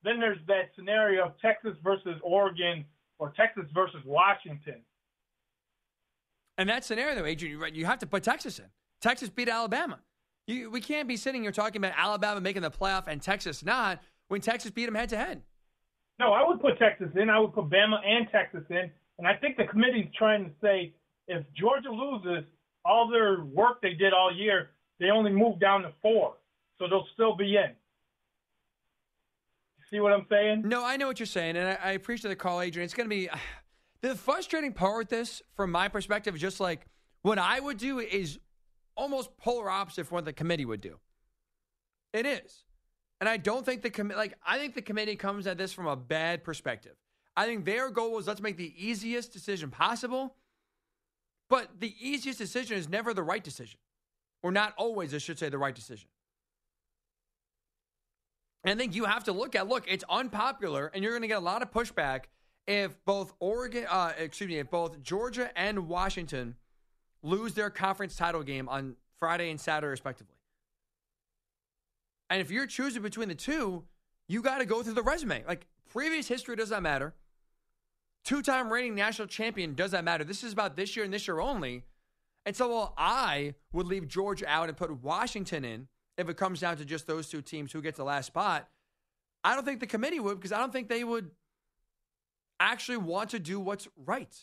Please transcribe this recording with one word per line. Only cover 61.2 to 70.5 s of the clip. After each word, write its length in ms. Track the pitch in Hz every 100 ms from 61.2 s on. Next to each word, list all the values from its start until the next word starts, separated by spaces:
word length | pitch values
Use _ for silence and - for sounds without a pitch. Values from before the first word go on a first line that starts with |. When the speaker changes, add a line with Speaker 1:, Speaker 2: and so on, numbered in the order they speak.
| 226
Speaker 2:
get 100 | 214
a 20 |
lot 220 | 175 208
of 80 | 240
pushback 540 | 220 233 - 147 131 - _ _ _ -
if 360 | 202 196 147
both 280 | - 196 190 -
Oregon, 480 | 180 226 247 240 226
uh, 240 | 180 170 151
excuse 300 | 160 - 202
me, 100 | 160
if 120 | 139
both 300 | 170 170 160
Georgia 480 | 131 185 240 233 247 170
and 320 | 190 208 165
Washington 680 | 175 190 190 175 135 123 123 _ _ _ _ _ _
lose 320 | 147 185 226
their 160 | 180 208
conference 460 | 196 190 190 196 -
title 260 | 170 170
game 260 | 143 139 131
on 280 | 135 135 120 _ _
Friday 300 | 165 170 170
and 100 | 156
Saturday, 280 | - 156 151
respectively. 460 | 135 - 123 101 _ _